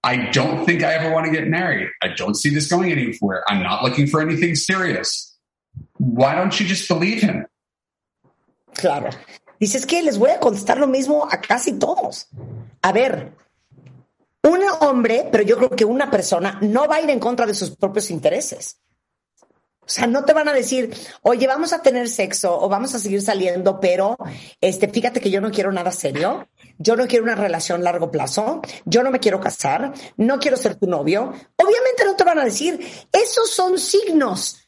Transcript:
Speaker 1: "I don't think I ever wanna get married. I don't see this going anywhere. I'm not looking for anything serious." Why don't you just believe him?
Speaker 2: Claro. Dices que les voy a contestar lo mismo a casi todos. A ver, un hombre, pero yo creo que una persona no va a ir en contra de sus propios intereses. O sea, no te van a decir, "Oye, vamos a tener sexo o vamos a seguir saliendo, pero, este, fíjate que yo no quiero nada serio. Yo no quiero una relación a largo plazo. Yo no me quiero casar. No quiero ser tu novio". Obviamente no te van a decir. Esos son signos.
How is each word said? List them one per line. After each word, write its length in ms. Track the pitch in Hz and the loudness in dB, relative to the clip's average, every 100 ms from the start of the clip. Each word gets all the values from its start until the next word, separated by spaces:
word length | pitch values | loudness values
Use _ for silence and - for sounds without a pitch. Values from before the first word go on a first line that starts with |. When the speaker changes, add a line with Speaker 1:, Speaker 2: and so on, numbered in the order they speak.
Speaker 1:
"I 280 | 123 127 104 | 0 -2 0
don't 340 | 135 151 143 | 0 0 0
think 180 | - 165 | 0 2
I 120 | 151 | 0
ever 160 | 160 160 | 0 0
wanna 200 | 160 160 | 0 0
get 160 | 156 151 | -2 0
married. 400 | 165 180 95 - - | -2 0 -2 -6 -6
I 80 | 92 | -6
don't 280 | 85 95 104 | -4 -4 0
see 140 | 147 | 0
this 180 | 147 143 | 0 0
going 240 | 180 185 | 0 2
anywhere. 500 | 143 117 - 101 92 - | 0 -2 -2 -4 -2 0
I'm 140 | 101 | 0
not 200 | 92 107 | 0 -2
looking 240 | 123 147 143 | 0 2 2
for 160 | 156 | 2
anything 320 | 156 156 170 | 0 0 0
serious." 800 | 147 - 190 175 101 - - - _ _ _ _ - - _ | 0 0 0 0 -2 -4 -6 -10 _ _ _ _ -20 -20 _
Why 360 | 123 117 135 | 0 4 2
don't 240 | - 190 - | 4 0 0
you 80 | 185 | -2
just 220 | 190 - | -2 -2
believe 340 | 160 185 220 | 0 0 2
him? 240 | 208 - - _ _ _ _ _ _ _ _ _ _ _ _ | 2 0 -6 _ _ _ _ _ _ _ _ _ _ _ _
Speaker 2:
Claro. 360 | - 180 143 - - - - _ _ | -2 0 0 -4 -10 -18 -20 _ _
Dices 260 | 208 262 262 | -2 0 0
que 160 | 339 | 0
les 160 | 320 202 | 2 4
voy 120 | 254 | 2
a 100 | 349 | 4
contestar 380 | 247 202 - 262 | 2 0 -2 0
lo 80 | 277 | 2
mismo 400 | 262 269 294 294 | 2 2 0 0
a 100 | 247 | -4
casi 380 | - 247 - 214 | 0 0 0 -2
todos. 500 | - 370 - - - - - - - _ | 0 0 -2 -4 -16 -18 -16 -16 -18 _
A 100 | 185 | 0
ver, 400 | 196 262 - 127 - _ _ _ - - - _ _ _ _ | 2 2 -2 -8 -18 _ _ _ -20 -20 -20 _ _ _ _
un 180 | 294 359 392 320 | 4 4 2 2
hombre, 480 | 302 254 226 233 - | 2 2 2 0 2
pero 140 | 226 | 2
yo 120 | 202 233 | 4 4
creo 140 | 254 | 4
que 140 | 254 | 2
una 260 | 214 254 277 | 2 2 0
persona 480 | 208 - 175 196 196 | 0 0 0 -2 -2
no 260 | 208 233 302 | 0 2 2
va 100 | 311 | 2
a 40 | |
ir 100 | 320 | 2
en 100 | 262 | 0
contra 260 | 233 247 226 | 0 0 -2
de 80 | |
sus 160 | 202 226 | -2 -6
propios 400 | - 196 196 202 | -4 -2 -2 -4
intereses. 680 | 165 151 175 - - - - _ _ _ _ _ _ _ _ _ _ | -2 0 0 -4 -10 -14 -18 _ _ _ _ _ _ _ _ _ _
O 80 | - | -10
sea, 180 | - 233 | -2 0
no 180 | 262 | 2
te 80 | 277 | 4
van 160 | 311 294 | 4 4
a 60 | |
decir, 400 | 277 - 254 233 - - - | 0 0 -2 -2 -8 -18 -2
"Oye, 260 | - 240 262 | 0 2 2
vamos 280 | 277 330 | 0 -2
a 80 | 330 | 2
tener 260 | 277 247 233 | 2 2 -2
sexo 500 | 233 190 - 185 175 | -2 -4 -2 -2 0
o 120 | 196 | 0
vamos 240 | 196 269 | 0 -2
a 40 | 254 | -6
seguir 220 | 196 202 | -4 -2
saliendo, 580 | 202 202 180 175 190 190 | 0 0 0 2 0 2
pero, 360 | 185 180 196 233 - - - - | 0 2 0 -2 -10 -14 -20 -2
este, 280 | 190 185 202 | -2 0 -2
fíjate 320 | 226 240 233 | 0 -2 -2
que 100 | 196 | -2
yo 120 | 196 | -2
no 80 | 214 | -2
quiero 220 | 208 190 | -2 -2
nada 200 | 190 175 | -2 -4
serio. 560 | - 143 139 180 302 - _ - _ | -4 -6 -2 -2 -4 -10 _ -20 _
Yo 180 | 175 233 | 0 2
no 100 | 247 | 2
quiero 180 | 240 | 2
una 100 | 226 | 2
relación 460 | 208 202 165 - 175 | 0 -2 -2 -4 -2
a 40 | |
largo 260 | 175 170 165 | 0 0 -2
plazo. 520 | 156 135 - 220 320 - - - | -2 -2 -2 -2 -4 -10 -12 0
Yo 160 | 226 | 2
no 80 | 262 | 2
me 100 | 262 | 2
quiero 200 | 220 190 | 0 0
casar. 520 | - - - 269 269 - - - | -4 -4 -2 -2 -4 -8 -16 -2
No 220 | 226 277 | 0 2
quiero 180 | 285 254 | 0 0
ser 200 | 233 - | -2 -2
tu 100 | 185 | -2
novio". 480 | 165 147 196 262 - - - | 0 0 0 -2 -10 -12 0
Obviamente 480 | 359 466 508 466 403 | 4 4 2 2 0
no 100 | 381 | 4
te 80 | |
van 140 | 359 320 | 2 4
a 60 | 254 | 0
decir. 340 | 196 311 330 - - - | -2 -4 -4 -10 -18 0
Esos 380 | 381 440 - 453 | 2 2 2 0
son 280 | - 370 370 | 2 0 0
signos. 800 | - 392 440 320 254 185 - - | 2 2 4 2 2 -2 -8 -10